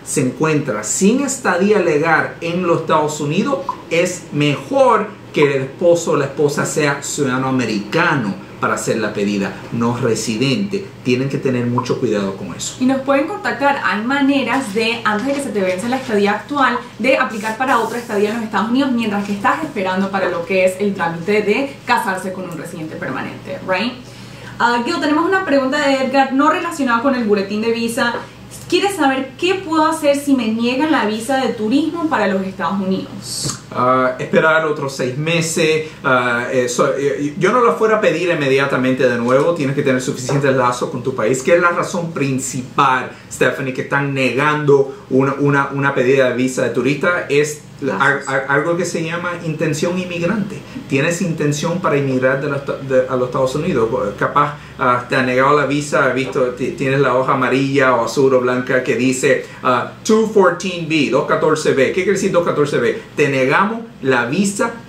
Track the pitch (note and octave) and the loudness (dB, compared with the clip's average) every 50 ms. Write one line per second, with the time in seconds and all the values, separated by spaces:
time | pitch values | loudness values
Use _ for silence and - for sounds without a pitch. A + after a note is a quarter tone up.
0 | - - - D#3 C3 B2+ A#2+ - D#3 D#3+ D#3 D3 - C3 G#2+ G#2 - - - - | -12 -6 -2 -2 0 0 0 0 0 0 0 0 0 -2 -4 -6 -4 -4 -2 2
1 | F#3 G3+ B3 C#4 C#4+ C4 - - - G3+ F3+ E3+ F#3+ G#3 G#3+ G3 F3 E3 D3+ D3 | 4 4 4 4 2 -2 -4 -2 -2 -2 0 2 4 4 4 4 4 2 2 2
2 | D#3 E3 D#3+ C#3+ C3 C3 - - E3+ E3 E3+ F#3 F3+ E3+ E3 D3 - - E3+ D#3 | 2 2 2 2 0 -2 -6 -8 -6 -4 -2 0 0 2 0 0 2 2 2 2
3 | D3+ D3 - - D3+ C#3+ D#3 F#3+ A#3 C#4+ C4+ - - - - - - - E3 E3+ | 2 0 -2 -4 -4 -2 0 0 0 0 -2 -2 -4 -6 -8 -10 -6 -2 0 0
4 | F3+ F3 - - - - - D3 D3 C#3+ C3 - - - C4 C#4 C4 B3 A3 - | 0 0 -2 -6 -10 -6 -2 0 2 2 0 -2 -4 0 2 4 4 6 4 2
5 | - - - - - - - D#3+ D3 C#3 C#3 C3+ C3 C3 - - F3+ E3+ E3+ E3 | 0 -4 -10 -14 -16 -4 0 2 4 4 2 0 -4 -6 -4 2 4 4 4 4
6 | - E3+ D#3 C#3+ C#3 C#3 - D#3 D3+ C#3+ D3 D3+ C#3 - - D#3+ D3 C#3+ C#3 B2+ | 2 0 0 0 0 0 0 0 0 2 2 0 -2 -2 0 0 0 0 0 -2
7 | - - - - C#3+ B2+ B2+ B2+ C3 C3+ C3 B2+ A#2+ G#2+ G#2+ G2 F#2+ - - E3 | -6 -6 -4 -2 -2 0 0 0 0 0 0 0 0 0 -2 -2 -4 -2 0 0
8 | E3+ D#3+ D#3 C#3 A2 G2 F#2+ - - - - - - A2 G#2+ - - - A2+ A2+ | 2 2 0 0 -2 -2 -4 -6 -10 -14 -8 -4 -4 -2 -2 -2 -2 -2 -2 0
9 | G#2+ G#2 - G#2 G2+ G2+ G2+ G2 G2 G2 - - - - - A#2 A#2 A#2 A#2+ A#2+ | -2 -2 -2 -2 -2 0 0 0 -2 -4 -6 -10 -10 -6 -4 -2 0 0 0 0
10 | B2+ A#2 A2 - - A#2+ A2 G#2+ C3 C#3 B2+ G#2 G2 - G2+ G2 - - - - | 0 0 0 0 -2 -2 -2 0 0 0 0 0 -2 -2 -4 -6 -6 -8 -14 -6
11 | - B2+ B2 B2 C3+ C#3 D3+ C#3+ - C3+ B2 A#2+ A#2+ A#2+ A#2+ B2 - - C#3 - | -2 0 0 2 0 0 -2 -2 -2 0 0 0 0 0 0 -2 -2 -2 -2 0
12 | - A2 G#2 G2+ G2+ G2 G2 F#2+ G2 F#2 - - - - - - B3+ B3+ C4+ C4 | 0 0 0 0 -2 -2 -4 -6 -10 -10 -10 -10 -10 -10 -4 -2 0 0 0 0
13 | - C4+ C#4 C#4 D#4+ F#4 G#4 F#4+ - A#3 G#3+ - C#4 C#4+ C#4 - - F3+ G3 G#3 | 0 0 0 2 0 -2 -4 -6 -6 -6 -4 0 0 0 0 0 0 -2 -2 -2
14 | A3 B3 C#4 C#4+ C#4 C4+ C#4+ C4+ A#3 - A#3+ C4+ A#3+ G3+ F#3+ A3+ A3 A3+ A#3+ A#3 | -2 -2 0 2 2 2 2 2 0 0 -2 -2 -2 -2 -2 -2 0 0 -2 -2
15 | - A3 G#3+ G#3 A3+ C#4 C#4+ C#4+ C#4 A3+ G3+ G#3 F#3+ F#3 F#3 F#3 A3 A#3+ C4 C4+ | -2 -2 -2 0 0 -2 -2 -2 -4 -4 -2 -2 0 0 0 -2 -2 -2 -2 -4
16 | C4 A#3+ G#3+ G3+ G3+ G3+ G#3 B3+ - - D4 D4 B3+ A#3+ A#3+ A#3+ - - - - | -2 -2 0 2 2 2 0 -2 -4 -4 -2 0 2 2 0 -2 -6 -10 -8 -2
17 | G#3+ C4+ - - C4 G#3+ A3 G#3 G3+ A3 A3 - C4 C4+ C4 A#3 G#3+ - A#3 A#3+ | 0 2 2 2 2 0 -4 -6 -4 -4 -4 -2 0 2 2 2 0 -2 -4 -6
18 | A#3 - G#3+ G3+ G#3 G#3 A3+ A#3+ A3 G#3 A3 G3+ G#3+ A3+ A#3+ C4+ C#4 B3+ A#3+ A#3 | -6 -4 -2 0 0 0 0 -2 -4 -4 -2 -2 0 0 2 2 2 2 0 0
19 | A3 G#3 G3+ G3+ G3+ - G3+ - - C4 D4 D#4 D#4+ - - G#3+ F#3 F#3 F#3 F#3+ | 0 -2 -2 -2 -2 -2 -4 -2 0 0 0 0 -4 -6 -4 -4 -2 -2 0 -2
20 | G3 F#3+ G3 F#3+ F#3 F3+ F3 E3+ E3+ - G3 F#3 F#3 F#3 F#3 - G#3 G3+ F#3+ F#3 | -2 -2 -2 -2 -2 -2 -2 -4 -4 -2 2 2 2 2 2 0 -2 -2 -2 -2
21 | E3 E3+ E3 E3+ E3 G3+ G3+ G#3 G3 G3 G#3+ C4 C#4 C#4 - - - - C4+ - | -4 -4 -4 -4 -2 0 0 2 2 2 2 0 -2 -4 -6 -8 -2 0 0 0
22 | - G#3 F#3+ F#3 G3 F#3+ F#3 G3 F3+ E3+ E3+ D#3+ - - - D#3+ D#3 D#3 - - | 0 -2 -4 -4 -6 -6 -6 -8 -8 -8 -10 -10 -10 -10 -10 -10 -10 -10 -10 -8
23 | - C3+ - - - - - - - - C#3 - - F#3 F#3 F#3 A3 B3 B3+ - | -8 -8 -6 -6 -8 -8 -10 -12 -12 -12 -12 -8 -4 -2 0 0 0 -2 -6 -8
24 | - - - - - - - - - - - - G3+ A#3 A#3+ A#3+ A#3 F4 F4 D#4 | -12 -18 -18 -18 -18 -18 -18 -18 -16 -12 -2 0 2 2 2 2 0 -2 -2 0
25 | D#4+ D4 D4 E4 E4+ F#4 F#4+ F#4+ F#4+ F4+ C#4 C4+ C4 C4 C#4+ D4+ C#4+ C#4 C4+ C4+ | 0 2 2 2 2 2 2 0 2 2 2 2 2 2 0 2 2 2 2 2
26 | C4 A#3 C#4 C#4 C4 - B3+ C4+ D4 G4+ F#4 F4+ E4+ E4 D#4+ - C#4 B3 A#3 A#3 | 2 2 2 2 2 4 2 2 4 4 2 2 0 -4 -4 -2 0 0 0 2
27 | C4+ C#4 B3+ A#3+ A#3 G3+ G3+ G3 F#3+ G3 G#3 G#3+ A3+ A#3 A3+ A#3 A#3 A3+ - C4 | 2 2 0 2 2 2 2 2 0 -2 -2 -2 0 0 0 0 -2 -2 -2 -2
28 | A#3+ A#3+ - - - - - - - - - - - - - - - G4+ F#4+ D#4+ | -2 -2 -2 -4 -8 -12 -16 -18 -18 -18 -18 -16 -4 -2 0 2 2 0 0 2
29 | D4 C4+ C4+ C4 - - - - E4+ F4+ F#4+ - - D#4 D#4+ D#4 D#4 D#4 - - | 2 2 2 0 -4 -6 -6 -2 -2 0 0 -2 -2 -2 2 2 2 2 2 2
30 | D4 C#4+ C#4 C#4 - C#4+ C4+ B3 A3+ A3 A3 A3+ A#3 A#3+ C4 C4+ D#4 D#4 C#4+ B3+ | 2 2 2 2 2 2 2 2 2 0 0 0 0 0 0 2 2 2 2 2
31 | G#3+ G#3 G#3+ A3 - - C4+ C4 C4 G#3+ - - G#3+ G#3+ C4 D4+ D#4+ D#4+ F4 E4+ | 2 0 -2 -2 -2 -2 0 0 0 0 -2 -2 0 0 2 2 2 0 -2 -2
32 | E4 D#4 B3+ A3 G3+ G3 G3 G3 F#3+ G3 - - F3 E3+ G3 G3 F#3+ F#3 F#3+ D3 | -2 -2 0 0 0 0 0 -2 -2 -4 -6 -4 -4 -2 -2 -2 -2 0 -2 -2
33 | - - - - - - - - - - - - - - - - B2 B2+ C3 C3 | -4 -6 -10 -12 -12 -10 -8 -6 -6 -6 -6 -8 -10 -8 -4 0 2 2 4 4
34 | B2+ B2+ B2+ - D3 - - E3+ D#3+ D#3+ D#3+ D#3+ D#3+ D3+ C#3+ D3 C#3+ C#3 - - | 2 0 0 -4 -4 0 2 4 6 6 4 4 2 0 -2 -2 -4 -6 -4 -2
35 | C#3 B2 B2 D3 D3+ E3 E3+ E3 D#3+ - - - D#3+ D#3 D#3 D#3 D#3 - - - | -4 -2 -2 -2 -2 0 0 0 0 0 0 0 2 2 2 0 -2 -4 -8 -6
36 | - C#3+ B2+ B2+ A#2+ B2 A#2+ A#2+ B2 B2+ C3+ B2+ B2 B2 - - D#3 C#3 C3+ - | -2 0 2 2 2 0 0 -2 -2 -2 0 0 0 0 0 0 0 0 0 0
37 | C#3 C#3 - - C#3+ D3 - - D#3+ G3 A#3 B3+ A#3 A3+ - - A3 G#3+ A3 G#3+ | 0 0 0 -2 -4 -4 -2 0 2 2 4 4 4 2 2 2 2 2 4 4
38 | - F3 D#3 D#3+ F3 F3 E3 D3+ C#3+ C3+ C3+ C#3 C#3 C3+ - C3 B2+ C3 B2+ C3 | 4 2 2 2 2 0 0 0 2 2 2 2 2 2 2 2 2 2 2 4
39 | C3+ B2 A#2+ A#2 A#2 A#2+ B2+ C#3 D3+ E3+ E3+ D#3 C#3 C3+ C#3 D3 - C3+ B2+ B2+ | 2 2 2 2 2 4 4 4 4 2 2 0 0 -2 0 0 0 2 0 0
40 | - - A#2+ - - - C#3+ C#3 C3+ C3+ B2+ C3 B2 B2 B2 - - - - A#2+ | 0 -4 -4 -4 -2 -2 0 2 2 2 2 2 2 0 0 -2 -4 -6 -6 -4
41 | - C3 - - - - C3 B2+ - F3+ E3+ F3 F3 F3 F3 - - - - F3+ | -4 -4 -2 0 0 0 0 0 2 4 4 4 4 4 2 0 -2 -4 -4 -4
42 | E3 E3 - D3+ C#3 C#3 C3 B2+ - - - C3 A#2+ - - - C#3+ C3 C3 B2+ | -4 -4 -4 -2 -2 -2 -2 -2 -4 -6 -6 -8 -8 -4 0 2 2 2 2 0
43 | A2+ - - - - - - - - - - C#3+ C3+ C3 B2+ - B2+ - D3+ C#3 | -2 -6 -12 -16 -18 -10 -2 0 0 2 0 0 -4 -6 -6 -6 -4 -2 -2 -2
44 | C#3+ C#3 C3+ C3+ C3 B2+ - C3 D3 D3+ D3 D3+ D3+ C#3+ C#3+ C#3 C3+ - - - | -2 -2 0 0 0 0 0 2 2 2 0 2 4 6 6 6 4 2 -4 -12
45 | - - C3 C3 C3+ C#3 C3+ - C#3+ C#3+ C#3+ C#3 C#3 C#3 C#3 C#3 C#3 C#3 C#3 C#3 | -6 0 2 2 2 2 2 2 2 2 4 2 2 0 -2 0 0 0 2 2
46 | B2 B2 C#3 C3+ B2+ B2 A#2 A#2+ C3 B2+ - - B2+ C3 B2 B2+ A#2 C3+ D3 C#3+ | 2 4 4 4 4 2 2 0 0 -2 0 -2 -2 0 0 0 0 0 0 0
47 | D#3+ - - - - - C#3+ D3 D3 D3 - - - - - - C#3+ C3+ C3 C3+ | 0 0 0 0 -2 0 2 2 2 0 -2 -8 -14 -18 -12 -8 -6 -4 -2 0
48 | C3+ C#3 C#3 C#3 - - C#3 C#3 C3+ - C#3 D3 D3+ E3 E3+ F3 F3+ F3 - - | 2 2 2 0 -2 -4 -4 -2 -2 0 0 0 0 0 0 -2 -2 -2 -4 -4
49 | E3 D#3+ E3+ F3 F3 F3+ F3 E3+ F3 D#3+ D3 D3 E3 D#3 D3 - F#3 F3 F3+ F#3 | -4 -4 -4 -6 -6 -6 -6 -6 -6 -6 -4 -2 -2 -2 -2 -2 -2 -2 -2 -2
50 | F3+ F3+ F3 E3+ E3+ F3 A3+ G#3+ G3 - - - - - - - - - C#3 C3+ | -4 -4 -4 -2 -2 -2 0 -2 -4 -6 -8 -10 -14 -14 -14 -14 -6 -2 -2 0
51 | D3 E3+ E3+ - G3 E3+ D3 - D3+ D3 C#3+ - - E3 F3 F#3 - D#3+ D3 C#3 | 0 0 0 -2 -2 -2 -2 -2 0 -2 0 -2 -2 -2 -2 -2 0 0 0 0
52 | C#3 C3+ C3 B2+ B2+ C3 C3+ C#3+ D3+ C#3+ C#3+ - - - - - C#3 C3+ C3 B2+ | 0 0 0 2 2 2 2 0 -2 -2 -4 -4 -4 -6 -6 -6 -4 0 2 2
53 | B2+ - C3 B2 B2+ B2+ - C#3 C3 B2+ - D3+ E3 F#3 D#3+ A#2+ A2+ A2 B2 B2+ | 2 2 0 -2 -2 -2 0 0 0 0 0 -2 -2 0 0 2 2 0 0 0
54 | G#2 G2+ G2+ - - - - D3 D3 D3 - - - - - - C3+ B2+ B2 A#2+ | -2 -2 -2 -2 -2 0 2 2 2 0 -2 -8 -14 -16 -8 -2 0 0 0 0
55 | - - D3 C3+ B2 B2+ B2+ B2+ C3+ C#3+ D3 D3 C#3+ C3 C#3+ D3 D3 - E3+ D#3 | 0 -2 0 0 0 2 2 4 4 4 4 4 2 2 0 -2 -2 0 0 2
56 | C#3 B2+ B2 C3 C3 - - D3 B2+ B2 - - C3 G#2+ - - C#3 C3+ C3+ C#3 | 2 2 0 0 -2 -2 0 0 0 0 -2 -2 -4 -4 -4 -2 -2 0 2 2
57 | C#3 B2 B2 C3 C3 D#3 C#3 C3 B2+ B2+ B2+ C3+ C#3 C3+ C#3 C#3 C3 C3 B2+ A#2 | 2 2 2 2 2 2 0 0 2 2 2 2 2 2 2 4 4 4 4 2
58 | A2+ - - D3 C3+ C3+ C3 B2+ B2 B2 B2 B2+ B2 - C3+ B2+ B2 D3 A#2+ A2+ | 0 0 2 2 4 4 4 4 4 2 0 0 0 0 0 0 0 0 0 2
59 | B2 C3 B2+ - D#3 C#3+ B2+ A#2 - - - - - C3 B2 A#2+ - - - - | 2 0 2 2 2 2 2 2 -2 -6 -10 -4 -2 0 0 0 -2 -4 -8 -4
60 | - - G#3+ A3 A3+ G3+ - G#3 F#3 F3 E3+ - - F#3+ F3+ E3+ E3 D3 D#3+ D3+ | 0 2 4 4 4 4 4 4 4 4 4 0 -4 -6 -6 -6 -2 0 0 2
61 | C3+ A2+ C3 D3 - - E3 D#3 E3 D#3 D#3 - - D#3 C3 C3+ C3 - - F#3 | 2 2 2 0 2 0 0 2 2 2 2 2 2 2 4 4 2 2 2 0
62 | F#3 G3+ G3 F#3 G#3+ F#3 E3 F3 E3+ F#3 D#3 D3+ D3 C#3+ D#3+ D3+ - - - - | 2 2 2 2 0 2 2 2 2 2 2 0 0 2 0 0 0 0 0 -2
63 | - - - D#3 D3 C#3 C3+ C3 B2+ C3+ D#3 F3 G3 G#3+ A3+ A#3 - - - - | -6 -6 -2 0 0 2 2 2 2 2 2 2 2 0 -2 -4 -8 -12 -12 -4
64 | - C3+ C3 B2 A#2+ B2 D3 F#3+ G#3 G3 - - A#3+ A3+ - - - | 0 0 0 0 0 0 0 0 0 0 0 -2 -2 -2 -4 -8 -6